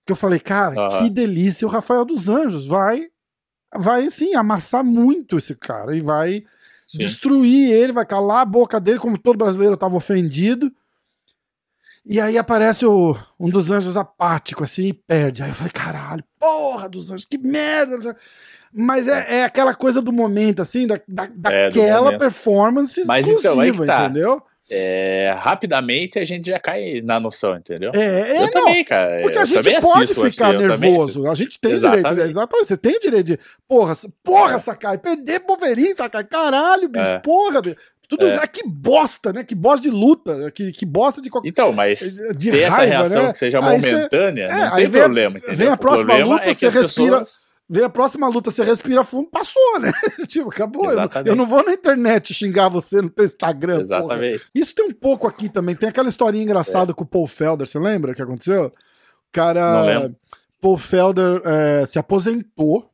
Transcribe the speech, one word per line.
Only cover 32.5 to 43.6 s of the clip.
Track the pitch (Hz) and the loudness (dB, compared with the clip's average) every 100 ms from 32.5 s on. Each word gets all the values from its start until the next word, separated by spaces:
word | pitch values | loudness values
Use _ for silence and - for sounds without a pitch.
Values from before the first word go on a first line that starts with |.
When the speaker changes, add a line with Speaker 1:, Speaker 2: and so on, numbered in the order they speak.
| 466 427 | -2 0
Speaker 1:
você | 196 | 0
tem | 226 427 | 0 0
o | |
direito | 392 226 170 | 0 0 0
de, | 170 - _ _ | -4 -6 _ _
porra, | 254 190 | 2 2
s-, | 160 208 - | -2 -10 -14
porra, | - 370 403 | 2 4 4
Speaker 2:
É. | 247 | 2
Speaker 1:
Sakai, | - 208 311 294 | -6 -8 -6 -4
perder | 349 330 262 349 370 | -4 -6 -4 -6 -2
Wolverine, | 381 349 226 330 | -2 0 0 0
Sakai, | 381 240 220 | 0 -6 -8
caralho, | 208 320 311 269 330 381 359 | -6 -2 0 0 2 2 0
bicho, | 226 | -2
Speaker 2:
É. | 190 131 | -2 -2
Speaker 1:
porra, | 277 349 403 285 | 0 2 2 0
bicho. | 175 160 _ _ _ | -2 -10 _ _ _
Tudo, | 294 - | 0 2
Speaker 2:
É. | - | 2
Speaker 1:
ah, | 302 | -4
que | - 370 | -6 -10
bosta, | 147 139 285 294 - 220 | -6 0 0 0 -4 -8
né? | 196 | -8
Que | - | -8
bosta | 202 196 285 | -2 0 2
de | 277 | 0
luta, | 214 226 320 - 147 147 | 2 4 2 0 -8 -8
que, | - 196 | -10 -12
que | 160 190 | -8 -6
bosta | 151 262 285 | 0 -2 -2
de | 262 | -8
qualquer | 247 - | -8 -6
Speaker 2:
Então, | 175 226 | 0 2
mas | 117 104 147 185 190 220 165 | 2 0 0 -4 -10 -8 -4
Speaker 1:
de | 185 | 2
Speaker 2:
ter | 143 | 2
essa | 175 202 | 4 4
Speaker 1:
raiva, | 254 | 4
Speaker 2:
reação | 135 175 196 | 4 2 2
Speaker 1:
né? | 262 | 0
Speaker 2:
que | - | 0
seja | 123 131 | -2 0